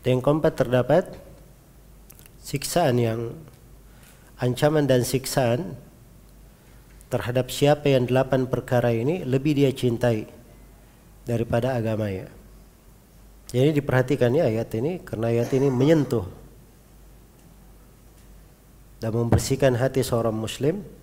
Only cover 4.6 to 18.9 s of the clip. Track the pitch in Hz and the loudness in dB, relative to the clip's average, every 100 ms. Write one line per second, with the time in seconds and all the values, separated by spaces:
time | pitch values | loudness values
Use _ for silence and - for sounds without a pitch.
4.6 | 147 156 143 131 120 135 - - 123 120 | 2 2 2 2 2 -2 -2 0 0 0
5.6 | 185 151 - - - - - - - - | -4 -12 -18 -20 -20 -20 -20 -20 -20 -20
6.6 | - - - - - 123 - 123 123 - | -20 -20 -20 -20 -6 -6 -2 -2 -2 0
7.6 | 143 147 147 135 123 127 135 135 127 120 | 2 4 4 2 2 0 2 0 0 -4
8.6 | - 123 120 117 120 185 147 131 143 139 | 0 0 2 0 -2 -4 -2 -2 0 2
9.6 | 139 127 127 117 123 110 - - - - | 2 2 -2 0 0 0 -6 -18 -20 -20
10.6 | - - - - - - - 117 117 120 | -20 -20 -20 -20 -20 -20 -6 -4 -2 -2
11.6 | 123 127 110 110 107 95 95 - - - | -2 -2 -4 -2 -4 -6 -10 -18 -20 -20
12.6 | - _ - - _ - - - - 120 | -20 _ -20 -20 _ -20 -20 -20 -6 0
13.6 | 139 147 139 127 127 139 120 135 151 110 | 2 2 0 0 0 2 2 2 0 0
14.6 | 113 113 135 180 - 104 117 117 117 135 | -4 -4 -4 -6 -8 -6 -2 0 0 2
15.6 | 139 123 139 165 135 120 92 - - - | 2 2 4 4 2 -2 -4 -14 -20 -20
16.6 | - - - - - - - - - - | -20 -20 -20 -20 -20 -20 -20 -20 -20 -20
17.6 | - - - - - - - - - - | -20 -20 -20 -20 -20 -20 -20 -20 -20 -20
18.6 | - - - | -20 -20 -20